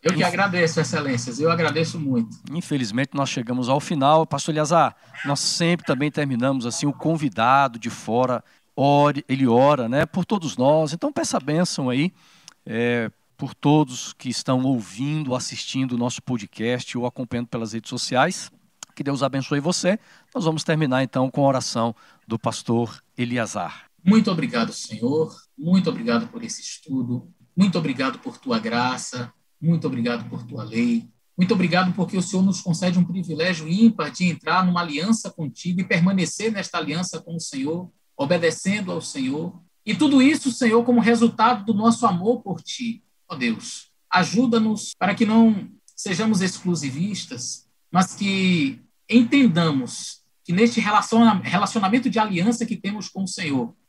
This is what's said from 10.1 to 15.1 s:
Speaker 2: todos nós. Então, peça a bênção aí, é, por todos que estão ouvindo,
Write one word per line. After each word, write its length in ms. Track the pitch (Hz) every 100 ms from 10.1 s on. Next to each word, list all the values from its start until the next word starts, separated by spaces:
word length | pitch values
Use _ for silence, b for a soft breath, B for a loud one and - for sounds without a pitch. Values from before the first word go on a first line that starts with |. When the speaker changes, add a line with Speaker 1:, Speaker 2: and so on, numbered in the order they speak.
| 185
Speaker 2:
todos 320 | 175 208 160 -
nós. 380 | 131 156 156
Então, 180 | 165 294
peça 240 | 302 330 240
a 40 |
bênção 480 | 135 151 180 - 131
aí, 240 | 127 170 b b b b b -
é, 460 | 113 120 120 113 - _ _
por 180 | 139
todos 600 | - 147 151 143 127 -
que 160 | - 131
estão 340 | 117 - 131
ouvindo, 720 | 131 131 98 95 139